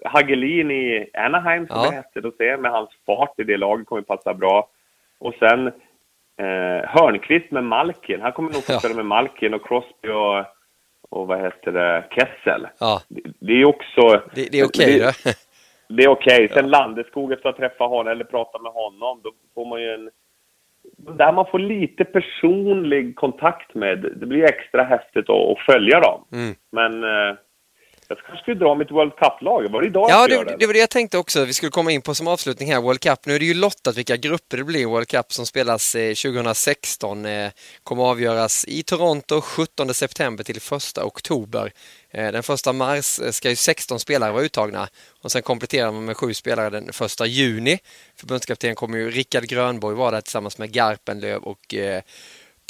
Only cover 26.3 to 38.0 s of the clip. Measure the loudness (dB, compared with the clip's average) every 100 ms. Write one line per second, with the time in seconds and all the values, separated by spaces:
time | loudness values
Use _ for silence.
26.3 | -8 -6 -8 _ -2 0 0 -2 0 0
27.3 | -4 _ _ _ _ _ _ _ -12 -12
28.3 | -12 -6 2 2 2 0 2 0 4 2
29.3 | 2 -2 0 0 -2 0 2 6 6 6
30.3 | 4 0 0 2 4 4 2 0 -2 0
31.3 | 0 0 0 -2 0 0 0 -2 -4 -2
32.3 | -2 -2 -6 -2 0 2 2 2 0 0
33.3 | 0 0 2 0 0 -4 -4 -2 -2 -2
34.3 | -4 -4 -8 -4 -2 0 -2 0 -2 -2
35.3 | -6 -6 -2 0 0 0 0 -2 -2 -4
36.3 | -2 -2 -2 0 -2 -4 -8 -6 -6 -6
37.3 | -6 -6 -10 -20 -20 -8 -2